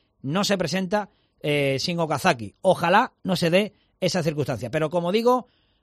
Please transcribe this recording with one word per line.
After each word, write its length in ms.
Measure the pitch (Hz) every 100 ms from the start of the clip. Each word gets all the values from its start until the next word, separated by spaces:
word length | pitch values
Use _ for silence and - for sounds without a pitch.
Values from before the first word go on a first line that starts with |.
| _ _
no 220 | 131 180
se 140 | 196 196
presenta, 520 | 165 185 185 208 190 _ _ _
eh, 360 | 151 147 139 135
sin 200 | 175 170
Okazaki. 560 | 160 151 190 131 101 -
Ojalá 520 | 190 170 170 196 254 _
no 120 | 185 180
se 140 | 170
dé 240 | 180 208 - _ _
esa 240 | 185 185
circunstancia. 480 | 156 147 139 120 120
Pero 180 | 151 156
como 220 | 175 170
digo, 360 | 214 233 247 - _ _ _